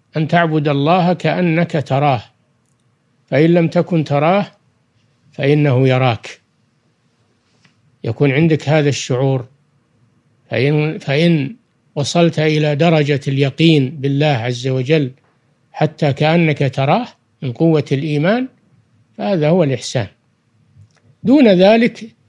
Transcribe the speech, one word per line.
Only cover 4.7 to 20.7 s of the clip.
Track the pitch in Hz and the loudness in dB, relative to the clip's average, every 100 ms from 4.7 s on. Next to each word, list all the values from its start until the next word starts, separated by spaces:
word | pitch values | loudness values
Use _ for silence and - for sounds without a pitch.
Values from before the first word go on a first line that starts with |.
| _ _ _ _ _ _ | _ _ _ _ _ _
فإنه | - 139 151 147 123 131 | -6 -2 2 2 2 2
يراك". | 127 131 110 - - _ _ _ _ _ _ _ _ _ _ _ _ _ _ _ _ | 2 0 -2 -8 -20 _ _ _ _ _ _ _ _ _ _ _ _ _ _ _ _
يكون | - - 143 | -10 -2 0
عندك | 131 165 156 - | 2 2 0 0
هذا | 156 143 | 0 0
الشعور، | 135 - 127 135 131 117 _ _ _ _ _ _ _ _ _ - | -2 -4 -2 0 -2 -6 _ _ _ _ _ _ _ _ _ -8
فإن، | 117 139 151 151 180 | -2 0 0 -2 -6
فإن | - 139 170 160 135 - _ _ _ | -4 0 2 0 -2 -10 _ _ _
وصلت | - 139 170 170 165 | -8 -4 2 0 2
إلى | 156 156 151 143 | 0 0 0 0
درجة | 170 160 143 143 139 | 2 2 0 -2 -2
اليقين | 139 139 135 165 151 127 | -2 -2 2 2 4 0
بالله | 160 139 139 151 | -4 -4 0 0
عز | 131 120 120 131 | 0 -4 -6 -4
وجل | 131 127 160 131 - _ _ _ _ _ | -4 0 0 -2 -8 _ _ _ _ _
حتى | - 156 - 151 | -4 -4 -2 -2
كأنك | 135 151 170 160 143 139 | 0 0 2 0 0 -2
تراه | 123 135 196 247 - _ _ | -2 0 0 -2 -14 _ _
من | 135 | -10
قوة | 120 165 156 143 | -2 0 0 0
الإيمان، | 147 156 147 170 233 254 _ _ _ _ _ _ - | -4 -2 -2 0 -2 -4 _ _ _ _ _ _ -10
فهذا | 202 185 147 | -4 -2 0
هو | 185 | 2
الإحسان. | 147 123 - 127 95 _ _ _ _ _ _ | 0 -2 -6 -6 -6 _ _ _ _ _ _